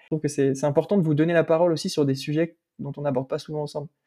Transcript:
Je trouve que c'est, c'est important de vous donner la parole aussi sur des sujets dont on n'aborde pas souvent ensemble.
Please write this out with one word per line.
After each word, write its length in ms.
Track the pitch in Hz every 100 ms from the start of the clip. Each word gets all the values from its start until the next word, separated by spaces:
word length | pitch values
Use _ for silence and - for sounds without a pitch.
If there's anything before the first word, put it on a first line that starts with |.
Je 40 | _
trouve 140 | 156
que 80 | 143
c'est, 260 | 143 139
c'est 120 | 131 147
important 300 | 143 143 202
de 60 |
vous 120 | 160
donner 180 | 147 165
la 100 | 170
parole 280 | 151 160 175
aussi 160 | 156 190
sur 160 | - 139
des 80 | 135
sujets 400 | 151 151 170 - _ -
dont 140 | 139 143
on 60 |
n'aborde 260 | 143 127 135
pas 100 | 151
souvent 220 | - 151
ensemble. 260 | 147 151 143 _